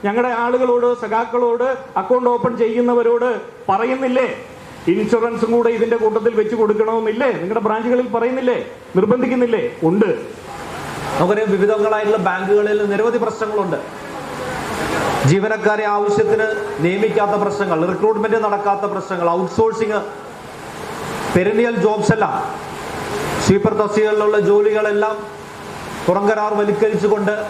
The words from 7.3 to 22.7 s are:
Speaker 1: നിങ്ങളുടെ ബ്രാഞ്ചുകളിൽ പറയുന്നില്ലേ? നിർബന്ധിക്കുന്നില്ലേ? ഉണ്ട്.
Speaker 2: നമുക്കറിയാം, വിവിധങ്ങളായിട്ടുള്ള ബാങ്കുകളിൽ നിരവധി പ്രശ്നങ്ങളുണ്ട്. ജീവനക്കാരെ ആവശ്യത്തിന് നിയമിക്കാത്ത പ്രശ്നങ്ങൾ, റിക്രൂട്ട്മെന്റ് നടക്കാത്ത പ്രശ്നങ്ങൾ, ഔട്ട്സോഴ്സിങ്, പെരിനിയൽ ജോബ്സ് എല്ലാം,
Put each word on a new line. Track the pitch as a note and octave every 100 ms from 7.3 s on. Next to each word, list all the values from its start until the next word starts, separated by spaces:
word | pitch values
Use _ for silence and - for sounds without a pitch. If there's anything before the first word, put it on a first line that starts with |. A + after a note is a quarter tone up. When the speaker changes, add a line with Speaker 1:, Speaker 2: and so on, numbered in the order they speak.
| F3
Speaker 1:
നിങ്ങളുടെ | F3 A3+ G#3+
ബ്രാഞ്ചുകളിൽ | G#3+ A#3 B3 B3
പറയുന്നില്ലേ? | A#3 A#3+ C4 B3 A3 - - - F3+
നിർബന്ധിക്കുന്നില്ലേ? | G3+ B3 B3+ B3 A#3+ A3 C3 - E3
ഉണ്ട്. | G3 G#3 - - - - - - - - - - -
Speaker 2:
നമുക്കറിയാം, | F3 G#3 A3 F#3+
വിവിധങ്ങളായിട്ടുള്ള | G#3 G#3+ G#3 G#3+ G#3 G#3+ F#3
ബാങ്കുകളിൽ | F3+ F#3+ G#3 G#3 G#3 G#3
നിരവധി | G3+ A3+ A#3
പ്രശ്നങ്ങളുണ്ട്. | G#3+ A3 A3 G#3 F#3+ D3+ - - - - - - - - - - - - - - C3+
ജീവനക്കാരെ | F#3+ G#3 A3 G#3 G#3 G#3+ G#3
ആവശ്യത്തിന് | G#3 G#3 G#3+ A3 A3 G#3+ - -
നിയമിക്കാത്ത | E3 G3 G#3+ F3+ G3+ G#3
പ്രശ്നങ്ങൾ, | G3+ - F#3+ D#3+ F3
റിക്രൂട്ട്മെന്റ് | F#3 G#3+ G#3+ G#3+ A3 G#3+
നടക്കാത്ത | G3+ G3+ G3+ G3+
പ്രശ്നങ്ങൾ, | F#3+ F#3 F3+ E3+ F3
ഔട്ട്സോഴ്സിങ്, | F3+ - A3+ A3 A3 G#3+ - - - - - - - - - - - - -
പെരിനിയൽ | F3 F#3 G#3+ A#3 A3+ G3
ജോബ്സ് | G#3+ G#3 A3
എല്ലാം, | F3+ - - - -